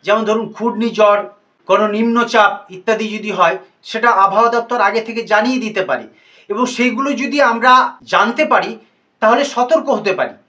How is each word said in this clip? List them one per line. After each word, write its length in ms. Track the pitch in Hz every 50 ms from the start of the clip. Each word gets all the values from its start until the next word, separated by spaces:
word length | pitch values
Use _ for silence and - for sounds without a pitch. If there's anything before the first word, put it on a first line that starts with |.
| _
যেমন 180 | 185 208 220 220 196
ধরুন 160 | 220 220 214 - -
ঘূর্ণিঝড়, 640 | - 214 233 - 214 233 226 - 208 214 202 202 208 196 - - _ _ _ _ _ _ -
কোনো 160 | 190 208 214 208 208
নিম্নচাপ 580 | 214 226 233 233 240 233 226 - 220 208 190 160 - - - 185
ইত্যাদি 300 | 180 - 226 220 220 226 208 208
যদি 160 | 208 - 208 190 185
হয় 180 | 180 165 - - - _ _ _ _ -
সেটা 200 | - 220 220 240 226 190 196
আবহাওয়া 260 | 196 190 214 247 277 240
দপ্তর 220 | 233 226 - 240 240 202 202
আগে 120 | 208 226 220
থেকে 140 | - 220 233 220 175
জানিয়ে 300 | 214 208 226 254 262 233 220
দিতে 180 | 214 214 196 185 -
পারে 160 | 135 117 110 - _ _ _ _ _ _ _ _
এবং 140 | 208 226 247 - -
সেইগুলো 320 | - 247 247 220 214 277 285 269 220
যদি 160 | 269 240 269 294 269 240
আমরা 220 | 220 226 226 254 254 254 - - - - - -
জানতে 320 | 185 175 202 226 240 - 302 -
পারি 180 | 240 202 - 214 226 - _ _ _ _ _ _ _ _
তাহলে 200 | - 220 240 277 285 277 -
সতর্ক 320 | 208 196 - 320 - - 285 240 -
হতে 140 | - 202 - -
পারি। 160 | 131 110 - - _